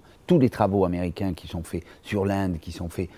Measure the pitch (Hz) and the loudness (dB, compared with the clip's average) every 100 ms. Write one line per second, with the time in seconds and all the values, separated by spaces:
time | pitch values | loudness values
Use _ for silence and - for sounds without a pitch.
0 | _ _ - 175 127 - 101 98 90 87 | _ _ 2 4 4 4 2 4 2 2
1 | 90 - 98 82 80 90 - 85 - - | -4 -4 -6 -6 -8 -10 -6 -8 -10 -20
2 | - 101 98 98 95 82 - - 87 - | -6 -2 0 0 -2 -4 -8 -10 -8 -6
3 | 87 | -8